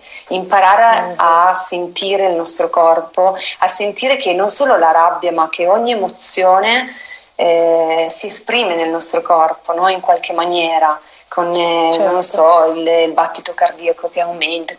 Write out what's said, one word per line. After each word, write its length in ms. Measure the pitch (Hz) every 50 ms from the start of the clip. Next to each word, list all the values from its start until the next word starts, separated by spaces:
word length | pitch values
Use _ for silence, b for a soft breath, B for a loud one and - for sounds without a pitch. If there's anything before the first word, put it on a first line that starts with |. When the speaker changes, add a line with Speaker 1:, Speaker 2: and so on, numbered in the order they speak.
| B B B B B -
Speaker 1:
Imparare 540 | - 185 185 185 208 196 185 185 202 208 233
a, 180 | 233 226 208
Speaker 2:
Mhm. 120 | - 180 175
Speaker 1:
a 360 | - 175 170 165 170 175 185 180
sentire 720 | 180 - - 185 175 180 175 175 - 202 196 196 190 196
il 80 | 185 170
nostro 340 | 165 170 165 - - 170 170
corpo, 640 | - 175 165 165 165 170 165 - - - 185 190 190 B B B B B
a 80 | -
sentire 480 | 190 - - 208 208 202 - 247 262 277
che 160 | 262 - 190 175
non 160 | 180 196 208
solo 280 | - - 285 269 233
la 140 | 180 165 165
rabbia, 400 | 160 165 165 175 - - 175 175
ma 180 | 165 165 160 160
che 180 | - - 170
ogni 240 | 175 196 226 233 240
emozione, 1040 | 240 214 190 180 - - - - - - 185 185 185 190 220 220 233 254 254 247 B B B B B B B B B
eh, 680 | - - 175 170 165 165 170 165 165 165 160 165 165 165 165
si 180 | - - -
esprime 480 | 202 196 - - - 226 240 233 185 170
nel 120 | 165 165 160
nostro 320 | 160 170 170 - - 170
corpo, 520 | 170 - 175 165 160 160 - - _ - 170
no? 160 | 170 180 190
In 100 | 185 185
qualche 320 | - 185 175 175 - -
maniera, 680 | 175 170 170 175 175 175 165 165 165 160 160 156 151 - b b b b b
con, 260 | _ - 180 175 175 175
eh, 360 | 175 170 170 170 170 165 165
Speaker 2:
Certo. 200 | 165 165 - 180 180
Speaker 1:
non 100 | 180 180
so, 480 | - - - 156 160 175 170 160 160 160
il, 140 | 165 165
il 240 | 165 170 165 165 160
battito 420 | 156 165 165 160 - - - - 170
cardiaco 560 | - 175 170 - 160 170 170 165 - - 170
che 120 | - 180
aumenta, 520 | 170 170 175 170 156 156 170 170 165 151 -